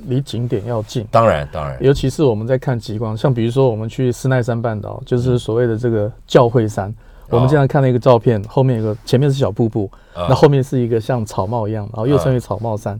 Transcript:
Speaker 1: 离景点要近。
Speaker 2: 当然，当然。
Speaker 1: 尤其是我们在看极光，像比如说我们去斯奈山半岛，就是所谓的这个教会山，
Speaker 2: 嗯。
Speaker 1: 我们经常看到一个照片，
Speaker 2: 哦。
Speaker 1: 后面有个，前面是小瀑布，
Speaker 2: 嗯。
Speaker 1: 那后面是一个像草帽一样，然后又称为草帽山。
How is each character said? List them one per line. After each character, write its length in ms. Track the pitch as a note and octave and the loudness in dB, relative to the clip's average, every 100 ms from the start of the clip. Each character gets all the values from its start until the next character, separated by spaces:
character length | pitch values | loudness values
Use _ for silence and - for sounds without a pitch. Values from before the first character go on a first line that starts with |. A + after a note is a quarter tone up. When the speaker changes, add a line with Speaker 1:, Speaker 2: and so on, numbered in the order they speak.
| D3+ | -4
Speaker 1:
离 160 | B2+ | -4
景 260 | C#3 A2 A#2+ | -4 -6 -4
点 160 | A#2 A2 | -4 -4
要 160 | A#2 | -6
近。 200 | G#2+ B2+ G#2+ | -4 -6 0
Speaker 2:
当 180 | A2+ A2+ | 2 4
然， 220 | D#2 C#2+ | 2 -4
当 160 | E2 C#2+ | -8 -8
然。 160 | B1+ | -2
Speaker 1:
尤 80 | C3 | 0
其 200 | C#3+ C3+ | 2 0
是 120 | C3+ | 0
我 120 | C#3+ G#2 | 0 0
们 100 | A2+ | -2
在 140 | C3 | -2
看 200 | - A#2+ | -2 -6
极 200 | - G#2+ | -6 -6
光， 180 | A2+ A2 | -6 -2
像 160 | D3 | -2
比 100 | A#2 | 0
如 60 | A2+ | 0
说 180 | B2 C3+ | 2 2
我 40 | G#2+ | 0
们 140 | A2+ | -6
去 220 | - B2+ | -2 -2
斯 160 | A#2+ C3 | -2 0
奈 160 | C3 | 0
山 180 | A#2 A#2 | 0 -2
半 180 | A#2 G#2+ | -2 -4
岛， 220 | G#2 G#2 | -8 -10
就 140 | - B2 | -2 0
是 220 | B2 B2 | 2 0
所 160 | - A2+ | 0 0
谓 100 | B2 | 0
的 100 | A2 | 0
这 140 | A#2+ | 0
个 220 | A2 G#2 - - | 0 -2 -6 2
教 200 | D3+ A#2+ | 4 4
会 200 | A#2+ G#2+ | 2 0
山， 220 | G#2+ G2 | -4 -8
Speaker 2:
嗯。 60 | A2 - - - | -10 -18 -18 -2
Speaker 1:
我 80 | A#2+ | 2
们 100 | B2 | 4
经 80 | D3 | 4
常 100 | C3+ | 2
看 140 | D3+ | 2
到 60 | C3+ | 2
一 40 | |
个 60 | A#2+ | 2
照 220 | C3+ A#2 | 4 4
片， 200 | B2+ A2 | 4 0
Speaker 2:
哦。 60 | G#2+ | 0
Speaker 1:
后 160 | - | 0
面 140 | C3 A#2 | 2 0
有 60 | |
个， 120 | A2 G#2 | -2 -4
前 160 | - - | 0 2
面 80 | C#3+ | 2
是 120 | C#3 | 2
小 120 | G#2+ | 0
瀑 160 | G#2 A2+ | 0 -2
布， 220 | A2+ F#2+ - - - | 0 -6 -10 -16 -6
Speaker 2:
嗯。 120 | F2 | 0
Speaker 1:
那 60 | C3 | 6
后 120 | D3+ | 6
面 160 | C#3 | 6
是 160 | C3 C3+ | 0 -2
一 80 | A#2 | 0
个 140 | A2+ | -2
像 240 | G#2+ B2 G#2+ | -2 -4 -4
草 220 | - F#2+ | -4 -4
帽 200 | A#2+ G#2 | -2 -4
一 40 | |
样， 180 | A2 G#2 | -6 -8
然 60 | A2+ | -4
后 80 | A#2+ | 0
又 140 | C#3+ | 2
称 120 | C#3+ | 2
为 80 | B2+ | 0
草 200 | - G2 | -2 -6
帽 180 | A2+ G#2+ | -4 -4
山。 160 | G#2+ | -6